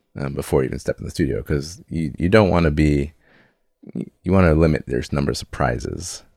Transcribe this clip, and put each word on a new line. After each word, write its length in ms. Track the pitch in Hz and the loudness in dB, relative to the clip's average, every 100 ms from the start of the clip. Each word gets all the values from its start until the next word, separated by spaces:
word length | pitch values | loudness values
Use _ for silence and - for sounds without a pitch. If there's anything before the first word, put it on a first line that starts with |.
| _ - | _ -10
um, 160 | 69 | -8
before 280 | 69 - 76 | -6 -2 0
you 60 | 65 | 0
even 100 | - | -4
step 180 | - - | -6 -6
in 60 | |
the 60 | - | -6
studio, 280 | - 71 53 | -4 -2 -2
'cause 380 | - 73 71 87 - | -2 -4 -4 -14 -10
you, 240 | 82 78 - | -6 -6 -2
you 100 | 90 | 2
don't 220 | 110 98 | 4 4
wanna 200 | 87 82 | 4 2
be, 400 | 76 76 71 71 _ _ _ _ _ _ _ - 60 - _ | 4 2 2 -2 _ _ _ _ _ _ _ -12 -10 -10 _
you 100 | 87 | 0
wanna 220 | 95 87 | 4 6
limit 280 | 78 82 76 - | 6 4 2 -2
there's 240 | 60 - | -4 -2
number 180 | 71 71 | -4 -2
of 60 | - | -4
surprises 840 | - - 69 60 - - 85 - _ | -8 -4 -2 -2 -6 -8 -12 -14 _